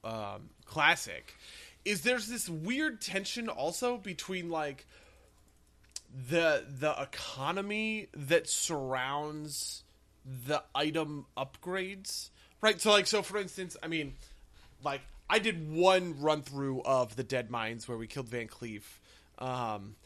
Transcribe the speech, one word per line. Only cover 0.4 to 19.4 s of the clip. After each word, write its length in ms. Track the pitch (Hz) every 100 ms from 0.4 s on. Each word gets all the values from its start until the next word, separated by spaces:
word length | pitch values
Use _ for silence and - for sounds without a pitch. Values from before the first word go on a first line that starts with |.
| - - -
Classic, 680 | 165 151 - - 69 - - - - - - 202
is 160 | 196
there's 260 | 220 247 208
this 220 | 240 -
weird 500 | 165 170 262 311 226
tension 480 | - 190 196 240 226
also 500 | - 147 - 247 247
between, 520 | 208 175 - 185 170
like, 360 | 165 147 135 - - - - - - - _ _ _ - - - 135 123
the, 360 | 165 165 147 -
the 260 | 135 151 -
economy 1080 | 143 - - 131 139 185 202 214 220 220 -
that 360 | 156 139 165 -
surrounds 1300 | - - 156 131 131 127 143 151 151 151 143 - - - _ _ _ 135 131 123
the 160 | 151 - 135
item 500 | 151 160 151 147 135 -
upgrades, 920 | 135 - 180 190 185 196 196 - - - - _
right? 220 | 220 185
So, 100 | 214
like, 160 | 208 190
so 140 | 208
for 160 | 185 208
instance, 400 | 190 - 185 -
I 60 | 160
mean, 280 | 165 143 131 - - - - - -
like, 160 | 143 139 - - -
I 100 | 220
did 320 | 214 175 151
one 480 | 156 185 185 180 143
run 220 | 151 151
through 400 | 135 139 139 131
of 320 | - 131 120 110
the 80 |
Dead 260 | 127 131 113
Mines 380 | 120 110 117 -
where 100 | 117
we 100 | 113
killed 200 | 143 120
Van 220 | 120 113
Cleef, 340 | - 117 104 - - - - -
um, 560 | -